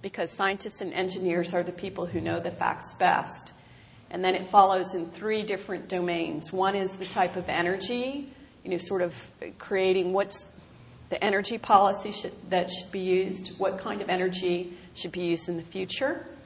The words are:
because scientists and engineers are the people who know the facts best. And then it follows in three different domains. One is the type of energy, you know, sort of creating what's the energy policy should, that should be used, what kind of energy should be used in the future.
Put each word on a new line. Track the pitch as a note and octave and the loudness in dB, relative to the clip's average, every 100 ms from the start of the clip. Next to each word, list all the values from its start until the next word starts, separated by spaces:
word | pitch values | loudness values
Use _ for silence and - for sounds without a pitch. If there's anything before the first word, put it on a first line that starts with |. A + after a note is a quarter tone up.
because | F#3+ - E3+ | -10 -6 -6
scientists | - G3 G3 G#3+ - | 0 0 0 -8 -8
and | F#3+ | -6
engineers | - F#3 F#3+ F3+ F3 E3+ | -2 -2 0 0 2 2
are | F3+ | 0
the | F3 | -2
people | - G3 - F3 | -6 -8 -6 -4
who | E3+ | -2
know | D#3+ E3+ | -2 -2
the | E3+ | -4
facts | F3 E3+ - - - | 0 0 0 -8 2
best. | F3+ - - - - - - - - - - | 4 4 0 -10 -14 -18 -20 -20 -20 -20 -12
And | F3+ F#3 | -2 0
then | F#3 | 0
it | F#3 | 6
follows | G#3 F#3+ F#3 F#3 F#3+ | 8 8 6 0 -4
in | E3+ | -6
three | - G#3+ G#3+ | -6 -2 0
different | G#3 G3 - F#3 - | 0 -4 -4 -8 -2
domains. | F3+ F3 E3+ E3 D#3 - | -2 0 0 -2 -4 -4
One | F#3 F#3+ G3+ | 2 2 2
is | F#3+ F#3+ | -2 -4
the | F#3+ | -6
type | - F3+ F#3 | 2 2 0
of | F3 | -2
energy, | D#3+ F3 F#3 - B3 B3+ C#4+ C#4 - - - | 0 0 0 -2 -2 -2 -6 -10 -16 -20 -14
you | F#3 | -6
know, | F3 | -4
sort | - G3 | -2 0
of | F3 E3+ - - E2+ - | 0 -2 -18 -14 -14 -12
creating | - G3 F#3+ F#3 F3+ | -2 2 4 4 2
what's | F#3+ G3 - - - - - - - - | 0 0 -6 -14 -20 -20 -20 -20 -20 -8
the | - | -2
energy | G#3 G3+ G3 A3+ | 2 2 0 -6
policy | - G#3 G3 G3 G#3+ | 6 8 8 4 -4
should, | G3+ F3+ - - | -6 -8 -10 0
that | F#3 F3+ | 0 2
should | - - | -6 -6
be | G3 | -4
used, | F#3 F#3 F#3+ - - - | 2 2 2 -4 -8 -2
what | - F#3+ | -2 -2
kind | A3+ G3+ | -6 -6
of | F3+ | -2
energy | F3+ F#3 F3+ F#3 F3 F3+ - - | 0 0 0 0 0 -2 -12 -16
should | - F3 | -10 -8
be | F3 | -4
used | F3 E3+ E3+ | 0 -2 -2
in | E3+ | -6
the | |
future. | E3 F#3+ F3+ - C4+ F4 - - | -6 -8 -6 -2 -2 -2 -8 -18